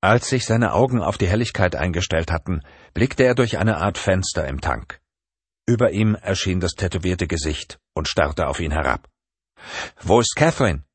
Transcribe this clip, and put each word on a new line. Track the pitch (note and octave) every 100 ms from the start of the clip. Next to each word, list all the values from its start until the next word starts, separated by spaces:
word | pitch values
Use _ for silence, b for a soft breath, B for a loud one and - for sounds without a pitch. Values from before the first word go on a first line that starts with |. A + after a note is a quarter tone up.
Als | F#2 A#2 -
sich | C3
seine | - A2+ A#2
Augen | E2+ C3 B2+
auf | E2 -
die | F#2+
Helligkeit | G2+ A#2 - F#2+
eingestellt | E2+ F2 E2+ F2 E2 D#2+
hatten, | E2+ - E2+ - B B
blickte | - B2 -
er | B2+
durch | B2 A#2+ -
eine | G2+ G2
Art | F2+ F2+
Fenster | - F#2 F#2 - C#2+
im | C2+
Tank. | - A#1+ - - _ _ _ _ _ _ -
Über | A#2+ A#2
ihm | F2+ A2
erschien | G#2 - F#2+ - F2+
das | F2+
tätowierte | - F#2+ F2+ F2 F2+ E2+
Gesicht | E2+ D#2 D2 - - _
und | - D#2
starrte | - D2+ D2 D2+
auf | C#2
ihn | E2
herab. | D2 C#2 A1+ _ _ _ _ _ _ B B B B
Wo | - G#2+
ist | A#2+ -
Catherine? | D#3 - B2+ D2 -